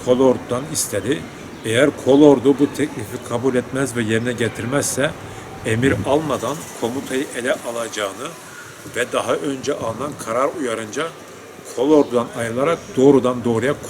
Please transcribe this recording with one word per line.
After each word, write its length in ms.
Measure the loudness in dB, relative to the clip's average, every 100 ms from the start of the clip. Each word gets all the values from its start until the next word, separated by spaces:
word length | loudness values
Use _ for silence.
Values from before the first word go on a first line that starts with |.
| 2
Kolordu'dan 580 | 6 6 4 0 -4 -4
istedi. 460 | -6 -4 -4 -2 -4 -6 -14 -16 -10 -2
Eğer 240 | 2 2 2 4
Kolordu 500 | 8 10 8 4 4
bu 140 | 2
teklifi 440 | 0 -4 -4 -10 -10 -6
kabul 260 | -2 0 0
etmez 400 | -2 -4 -2 -2
ve 80 |
yerine 300 | 0 0 0
getirmezse 760 | -2 -2 -2 -2 -2 -2 -2 -2 -4 -14 -14 -16 -8 -2
emir 280 | 0 2 0 2
almadan 500 | 0 2 -2 -4 -6 -10 -6
komutayı 440 | -6 -4 -4 -4 -4 -4
ele 180 | -2
alacağını 760 | -4 -4 -6 -6 -4 -6 -6 -12 -12 -18 -18 -18 -16 -10 -6
ve 100 | -2
daha 220 | -2 -2 -2
önce 380 | -2 -6 -4
alınan 380 | -4 -4 -6 -8 -8 -4
karar 240 | 0 0 -2
uyarınca 480 | -4 -4 -6 -6 -8 -8 -18 -20 -20 -18 -12 -2
Kolordu'dan 520 | 4 6 6 2 -2 -4
ayrılarak 420 | -4 0 0 0 -4 4
doğrudan 460 | 8 8 6 0
doğruya 320 | 0 0 0 -2 0